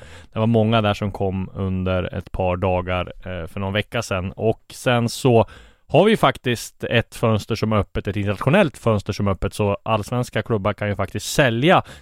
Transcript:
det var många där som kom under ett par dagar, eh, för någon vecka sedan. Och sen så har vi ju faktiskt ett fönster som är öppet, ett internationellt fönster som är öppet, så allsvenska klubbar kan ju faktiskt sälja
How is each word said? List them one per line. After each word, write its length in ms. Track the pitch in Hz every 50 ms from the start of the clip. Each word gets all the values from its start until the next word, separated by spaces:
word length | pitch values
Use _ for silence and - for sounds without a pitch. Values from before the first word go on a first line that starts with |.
| - - - - - - -
det 60 | 113
var 80 | 110 113
många 340 | 117 110 107 110 117 113
där 120 | 104 104 101
som 180 | - 107 101
kom 380 | - - 101 95 92 95 92 - -
under 600 | - 98 95 92 92 92 92 92 90 90 87 -
ett 180 | 95 - -
par 260 | - - 95 90 90 87
dagar, 560 | 101 95 90 90 90 90 90 90 87 - - - -
eh, 220 | 90 92 87 82 82
för 120 | - 98
någon 140 | 98 98 98
vecka 280 | - - - - 120
sedan. 300 | - - 101 92 90 95
Och 320 | - - 104 113 - - _ - -
sen 360 | - - 131 123 120 117 113
så 360 | - - - 131 117 113 101 - - - - - - _ _ -
har 140 | - 147 190
vi 60 | 220
ju 60 | 214 -
faktiskt 680 | - 139 - - - 127 117 - - - - _ -
ett 320 | - - 117 - - -
fönster 400 | - - 113 110 104 - - 117
som 160 | - 110 110 110
är 40 | 104
öppet, 300 | 95 - _ 113 - 104
ett 80 | 95
internationellt 640 | 104 98 101 98 - - 131 156 208 202 143 - -
fönster 360 | - 117 110 101 - - 98
som 140 | - 104 101
är 40 |
öppet, 220 | 92 - - 98 -
så 240 | - 107 101 98 - -
allsvenska 580 | 110 113 104 101 - 123 123 123 - - -
klubbar 320 | - - 117 101 95 107 101
kan 140 | - 104 104
ju 80 | 98
faktiskt 380 | - 98 - - 104 - - -
sälja 500 | - 147 123 113 117 135 175 180 131 - - - -